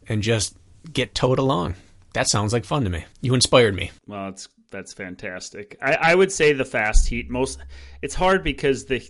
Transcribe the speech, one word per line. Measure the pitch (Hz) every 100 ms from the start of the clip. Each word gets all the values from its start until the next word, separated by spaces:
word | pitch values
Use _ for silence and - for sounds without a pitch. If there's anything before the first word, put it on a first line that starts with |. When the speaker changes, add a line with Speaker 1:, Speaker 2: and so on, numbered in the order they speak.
| -
Speaker 1:
and | 107
just | 107 113 95 - _ - 165
get | 135 123
towed | - 127 131
along." | 135 156 73 87 - - _
That | 113 127
sounds | 113 104
like | 120
fun | - 151
to | 123
me. | 85 - -
You | 123
inspired | 127 - 139 113
me. | 92 90 - -
Speaker 2:
Well, | 101 98
it's, | 95 - _ _
that's | 98 92
fantastic. | - 95 90 104 90 - - 104 -
I, | 135 -
I | 160
would | 175 190
say | 190 151
the | 147
fast | - 123 107 107 -
heat | 117 120
most, | 123 131 - - - - -
it's | 143
hard | - 180 190
because | 165 135 143 123 -
the, | 123 -